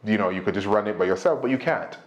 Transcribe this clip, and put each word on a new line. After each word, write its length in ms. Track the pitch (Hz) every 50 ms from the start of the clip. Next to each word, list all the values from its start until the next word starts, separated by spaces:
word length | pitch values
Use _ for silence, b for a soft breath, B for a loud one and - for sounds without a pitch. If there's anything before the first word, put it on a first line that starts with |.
| -
You 120 | 107 107
know, 120 | 101 98 92
you 120 | 95 95
could 120 | 95 104 -
just 140 | 101 98
run 200 | 101 104 107 104
it 100 | 104 104
by 60 | - 92
yourself, 380 | 185 190 180 - 185 156 131
but 100 | 135 127
you 60 | 131
can't. 400 | 127 - 170 151 98 85 - - - -